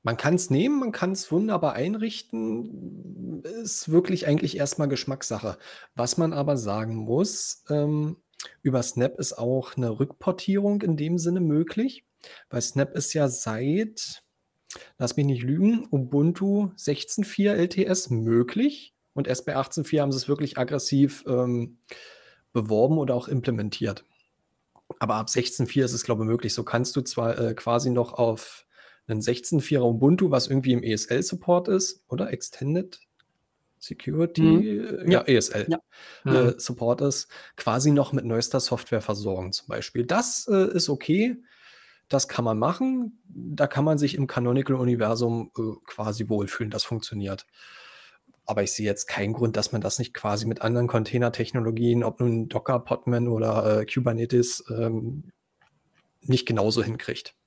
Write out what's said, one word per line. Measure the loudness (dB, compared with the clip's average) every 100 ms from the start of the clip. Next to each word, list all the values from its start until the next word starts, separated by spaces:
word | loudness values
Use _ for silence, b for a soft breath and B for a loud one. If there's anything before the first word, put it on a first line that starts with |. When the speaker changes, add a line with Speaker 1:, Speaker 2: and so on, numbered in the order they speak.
Speaker 1:
Man | -4 0
kann's | 2 2 2
nehmen, | 2 2 0
man | -2
kann's | -2 -4 -4 -2
wunderbar | 0 0 0 0
einrichten, | -2 -4 -2 -4 -8 -10 -6 -4 -6 -8 -12 -14 -14 -16 -12 -10 -10
ist | -10 -10 -6 -6 4
wirklich | 4 4 -2 2
eigentlich | 0 0 -2
erstmal | -2 0 -2
Geschmackssache. | -2 -4 -6 -6 -4 -6 -8 B B B -4
Was | -2 2
man | 0
aber | 0 0 0
sagen | -2 -4 -4 -6
muss, | 0 0 0 -2 -4 -6 -2
ähm, | 0 0 0 -2 -6 _ _ B B
über | 0 0
Snap | -2 0 -2 -2
ist | -6 -4
auch | -2 -2 -2 -4
eine | -4 -2
Rückportierung | -4 -2 -4 -2 0 0 2 0
in | 0 -2
dem | 0 0
Sinne | 0 0
möglich, | 2 2 0 -2 -2 -4 _ _ B B B
weil | -4
Snap | -2 0 -2 -2
ist | -2
ja | 0 0
seit, | 0 -4 -2 0 0 -2 -8 -12 -12 _ _ _ _ _ B B _
lass | -2 0
mich | 0
nicht | 0
lügen, | 0 4 4 4 2
Ubuntu | 0 2 2 2 2 2 2 0 -4
sechzehn | -4 -4 -4 -4
vier | -2 2 2
L | 4 2
T | 2 2
S | 0 0
möglich | 0 4 4 4 2 0 0 -18 _ _
und | -4 -2
erst | -2 -2
bei | -2
achtzehn | -2 -4 0
vier | 0
haben | 2
sie | 0
es | -2
wirklich | -2 -2 -2
aggressiv, | -2 -2 2 4 4 2 -2
ähm, | 0 0 -2 -4 -10 _ B B B B B _
beworben | -4 2 4 4 4
oder | 2 -2
auch | 0
implementiert. | -2 0 -2 -4 -4 -4 -6 _ _ _ _ _ _ _ _ _ -6
Aber | -2 -2
ab | 0
sechzehn | -2 -2 -2 0
vier | 2 0
ist |
es, | -2
glaube | -2 -2
ich, | 0
möglich. | 0 0
So | -4
kannst | -2 0 0 -2
du |
zwar, | -2 -2 -2 0
äh, | -2 -2
quasi | 0 2 2
noch | 0 0
auf | 2 0 0 -8 -18 _ b b b -4
einen | -2
sechzehn | 0 -2 0 0
vierer | 2 2 4
Ubuntu, | 6 6 6 4
was | 2 2
irgendwie | 0 2
im | 0
E | 0
S | -2 0
L-Support | -2 -2 -4 2 2 4
ist, | 0 0 -6 _
oder? | -4 -4
Extended | -6 -10 -6 -2 -2 -4 -14 _ _ _ _ _ _ _ _
Security? | -16 -10 -6 -2 0 6
Speaker 2:
Mhm. | 8 8
Speaker 1:
Äh, | 4 -2 -6 -4 4
ja, |
Speaker 2:
Ja. | 4 6
Speaker 1:
E | 4
S | 4
L. | -2 -2
Speaker 2:
Ja. | -2 _ B B B 2
Speaker 1:
Äh, | 6 6
Speaker 3:
Mhm. | 2
Speaker 1:
Support | -6 -2 0 2
ist, | 0 0 -8 B B -6
quasi | 0 2 6
noch | 4 4
mit | 0
neuester | 0 -2 0 0
Software | 0 -4 -2 -2
versorgen | -2 -4 -4 -4 -4
zum | -8 -6
Beispiel. | -8 -6 -4 0
Das, | 0 0 -4 2
äh, | 4 4
ist | 2 0
okay, | -2 2 2 2 -2 B B B B B B _
das | 0 0
kann | 0 0
man | 2
machen, | 0 0 -2 -2 -4 -10 _
da | -14 -10 0 0
kann | 2
man | 2 4
sich | 2 0
im | -2
Canonical-Universum, | 0 2 2 2 0 2 2 2 2 0 -2 -6 -6
äh, | -6 -8 -14
quasi | -6 -6 -4 -2
wohlfühlen, | 0 -2 -4 -6
das | -4
funktioniert. | -4 -6 -6 -6 -6 -6 -12 B B B B B B B _ _ -4
Aber | -2
ich | 0
sehe | 0 -2
jetzt | -2 -4
keinen | -2 -2
Grund, | 0 0 0
dass | -2
man | -2
das | -2 -4
nicht | -4
quasi | -4 -4 -2 -2
mit | -2
anderen | 0 0 2
Container-Technologien, | 0 0 0 0 -2 -4 -2 -2 0 2 2
ob | 0 0
nun | 0 0 -2
Docker, | -4 0 -2
Podman | 0 -4 0 0 0
oder, | 0 2 2 2 2
äh, | 0
Kubernetes, | 0 0 0 2 2 2 -2 -6
ähm, | -4 -2 -2 -6 -8 -14 _ _ _ _ _ _ _ _ _
nicht | 0 0 2
genauso | 2 2 2
hinkriegt. | -2 -4 -8 -10 -12 _